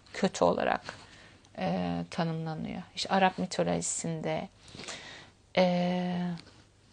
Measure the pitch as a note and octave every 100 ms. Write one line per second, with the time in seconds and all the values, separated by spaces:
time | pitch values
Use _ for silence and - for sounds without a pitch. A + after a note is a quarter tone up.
0 | - - F#3+ - F2 - B1 - - -
1 | - - - - - - F#3 F#3 F3 F3
2 | E3+ - E3 D#3+ D#3+ D#3+ - F#3 - -
3 | - F#3+ F#3 F3+ F#3 - E3+ E3+ E3+ -
4 | E3 D#3+ D#3+ D#3 - - - - - -
5 | - - - - _ - F3+ F3+ F3+ F3+
6 | F3+ F3+ F3+ E3+ - - - _ -